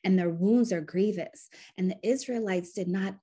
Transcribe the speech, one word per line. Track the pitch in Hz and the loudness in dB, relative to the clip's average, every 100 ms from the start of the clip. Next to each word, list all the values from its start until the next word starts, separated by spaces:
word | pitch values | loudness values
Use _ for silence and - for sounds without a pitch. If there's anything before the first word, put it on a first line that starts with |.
and | 190 185 | 2 4
their | 175 | 2
wounds | 170 190 240 233 | 0 4 4 4
are | 175 | 0
grievous. | 151 180 208 185 - - - - - - | -2 0 0 0 -6 -12 -20 -20 -18 -4
And | 185 | -2
the | - | -2
Israelites | 214 262 - 240 214 185 175 | -2 -2 -2 -4 -2 -2 -4
did | - 180 | -6 -4
not | 190 190 196 | -2 -4 -6